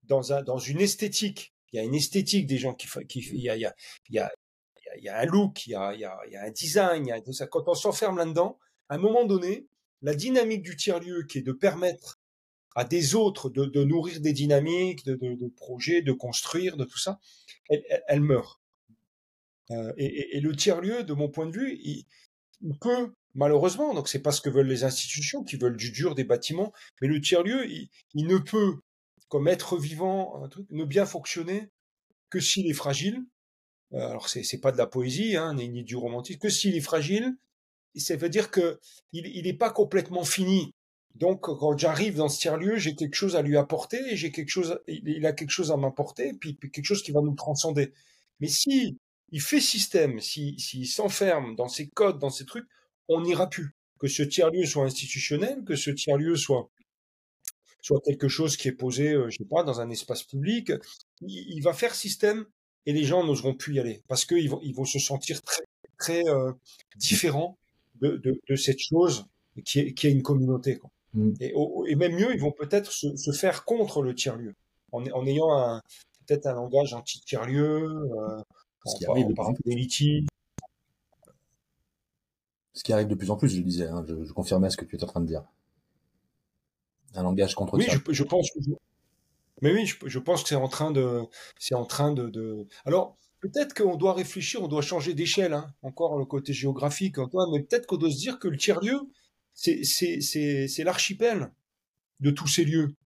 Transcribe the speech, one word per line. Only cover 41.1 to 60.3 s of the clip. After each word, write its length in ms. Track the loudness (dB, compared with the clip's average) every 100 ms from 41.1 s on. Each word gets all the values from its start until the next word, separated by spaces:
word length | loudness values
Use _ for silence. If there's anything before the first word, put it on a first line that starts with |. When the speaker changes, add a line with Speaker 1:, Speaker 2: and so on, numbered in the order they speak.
| 0
Speaker 1:
Donc, 260 | 2 2
quand 340 | -2 0 2 4
j'arrive 380 | 2 2 0 2
dans 120 | 0
ce 100 | 0
tiers-lieu, 380 | 0 0 2 2
j'ai 180 | 0 -2
quelque 200 | -4 0
chose 200 | 2 2
à 40 |
lui 140 | 4 4
apporter, 420 | 4 -2 -4 -6 -4
et 60 | -4
j'ai 140 | -4
quelque 180 | -6 -4
chose, 300 | -2 0 -2 -8
il, 200 | -8 -4
il 180 | 0 0
a 60 |
quelque 200 | 0 -4
chose 200 | -2 2
à 60 | 2
m'apporter, 560 | 2 0 -4 -2 -6
puis, 200 | -4 -12
puis 180 | -12 -12
quelque 140 | -8 -2
chose 180 | -2
qui 80 | 2
va 100 | 2
nous 140 | 2 0
transcender. 580 | -4 -2 0 0 0 _ _ _ _ _
Mais 80 | -2
si 480 | 0 4 4 2 -4 _ _ _
il 100 | -6
fait 200 | 2 2
système, 580 | 4 0 2 4 4 2
si, 400 | -6 -6 -6 -6
s'il 280 | -8 -6 -4
s'enferme 680 | -2 0 2 2 2 0 -4
dans 140 | -4
ses 180 | -4 -8
codes, 300 | 2 2 4
dans 100 | -4
ses 160 | -4 -12
trucs, 220 | -14 -14 _ _ _ 0
on 140 | 2
n'ira 280 | 4 2 0
plus. 260 | -2 -10 _ _ _
Que 80 | -4
ce 160 | 0
tiers-lieu 420 | 0 4 4 4 0
soit 180 | 2
institutionnel, 800 | 0 0 -6 -6 -2 0 0 -4
que 120 | -4 -2
ce 140 | -2
tiers-lieu 460 | -2 2 2 2 0
soit, 340 | 2 0 0 _ _ _ _ _ _ _ -16 -16 _ _
soit 200 | 0 2
quelque 260 | 2 0 0
chose 300 | 2 0 0
qui 100 | -2
est 60 |
posé, 400 | -2 -4 0 2
euh, 160 | 4 0
je 80 | -4
sais 80 | -2
pas, 140 | 0
dans 160 | 0 -2
un 100 | -4
espace 340 | -8 -6 -8
public, 480 | -6